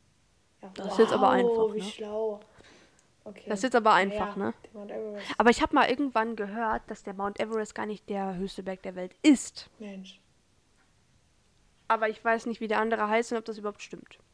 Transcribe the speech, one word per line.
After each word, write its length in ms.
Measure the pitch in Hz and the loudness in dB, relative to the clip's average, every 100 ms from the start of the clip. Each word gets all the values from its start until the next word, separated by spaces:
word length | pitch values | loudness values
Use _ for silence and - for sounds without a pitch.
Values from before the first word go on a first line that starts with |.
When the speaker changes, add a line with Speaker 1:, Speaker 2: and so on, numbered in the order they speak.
| _ _ _ _ _ _ | _ _ _ _ _ _
Speaker 1:
Ja, 80 | 196 - | -16 -10
Speaker 2:
Das 160 | 208 | -2
ist 60 | - | 2
jetzt 120 | 226 | 4
aber 140 | - 196 | 4 4
Speaker 1:
wow, 60 | |
Speaker 2:
einfach, 400 | 247 240 226 220 208 | 4 4 2 2 0
Speaker 1:
wie 40 | |
Speaker 2:
ne? 40 | 196 | -8
Speaker 1:
schlau. 500 | 214 208 214 220 208 - - - - _ _ _ _ | -10 -8 -6 -4 -6 -12 -20 -20 -20 _ _ _ _
Okay. 200 | 214 - - | -20 -14 -6
Speaker 2:
Das 120 | 208 | -2
ist 40 | |
jetzt 120 | 254 240 | 2 4
aber 180 | 214 | 6
einfach, 440 | 175 196 208 196 196 | 6 6 0 -4 -4
Speaker 1:
Ja, 60 | 214 | -4
Speaker 2:
ne? 80 | - | -6
Speaker 1:
der 100 | - | -12
Mount 180 | 208 202 | -16 -12
Everest. 360 | 220 214 208 196 285 | -10 -10 -10 -4 4
Speaker 2:
Aber 100 | 220 | 6
ich 120 | 233 | 6
hab 100 | 311 | 4
mal 160 | 277 220 | 4 4
irgendwann 460 | 254 277 226 226 214 | 2 0 0 -2 -4
gehört, 480 | 202 220 220 226 - | -6 -4 -2 -4 -6
dass 140 | 214 | -12
der 100 | 208 190 | -10 -6
Mount 240 | 202 202 | -6 -4
Everest 340 | 220 220 214 | -4 -4 -6
gar 140 | - 214 | -8 -8
nicht 200 | 208 - | -8 -8
der 260 | 196 190 180 | -6 -4 -4
höchste 260 | 196 - | -8 -8
Berg 220 | 190 185 | -10 -10
der 120 | 190 185 | -10 -10
Welt 200 | 180 - | -12 2
ist. 460 | 311 254 - - - - | 6 6 4 -14 -18 -16
Speaker 1:
Mensch. 400 | 208 196 190 - _ _ _ _ _ _ _ _ _ _ _ _ _ _ _ _ - | -14 -14 -16 -20 _ _ _ _ _ _ _ _ _ _ _ _ _ _ _ _ -2
Speaker 2:
Aber 220 | 226 220 | 0 0
ich 140 | 214 | -2
weiß 220 | - 226 240 | 0 0 0
nicht, 160 | 220 | -4
wie 60 | 220 | -2
der 120 | 214 | 0
andere 280 | 226 220 208 | 0 0 2
heißt 220 | 220 233 | 0 0
und 60 | 233 | -4
ob 60 | 226 | -6
das 120 | 214 | -8
überhaupt 240 | 208 208 | -10 -10
stimmt. 380 | - 170 - - _ | -14 -16 -18 -20 _